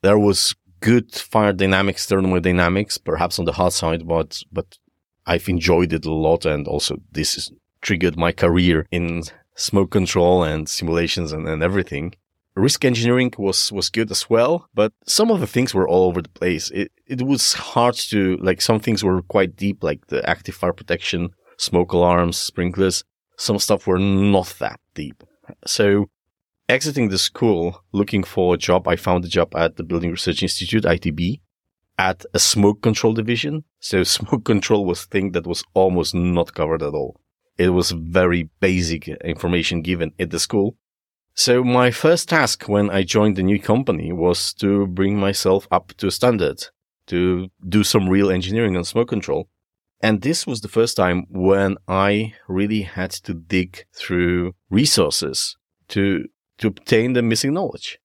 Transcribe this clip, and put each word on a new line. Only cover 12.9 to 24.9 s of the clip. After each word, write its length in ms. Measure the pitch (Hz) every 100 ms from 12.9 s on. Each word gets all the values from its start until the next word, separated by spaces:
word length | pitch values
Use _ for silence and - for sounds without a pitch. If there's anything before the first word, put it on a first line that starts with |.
| 120 117 123 123 -
was, 340 | 98 95 -
was 200 | 101 90
good 200 | - 110
as 200 | 98 -
well, 360 | 113 123 170 _
but 180 | - 107 _ -
some 240 | - 226
of 100 | 208
the 60 | 120
things 280 | 123 127
were 120 | 95 92
all 220 | 90 92
over 140 | 90
the 80 | 80
place. 400 | - 90 82 -
It, 200 | 67 95 _ _
it 140 | 131
was 320 | 127 135 -
hard 440 | - - - 120 120
to, 420 | - 107 95 92
like, 240 | 95 90
some 180 | - 110
things 240 | 113 107
were 160 | 104 92
quite 360 | 87 104 92 -
deep, 280 | 101 98
like 220 | 82 73 _
the 200 | 67 -
active 280 | 92 -
fire 180 | - 87
protection, 600 | 82 - 87 - 90 85 - _ _
smoke 340 | - 90 87
alarms, 460 | 87 87 87 87 87
sprinklers. 640 | - - 87 90 95 90 - _ _ _
Some 220 | - 104
stuff 280 | - 101 -
were 120 | 92
not 580 | 98 95 101 98 90 -
that 200 | 52 - _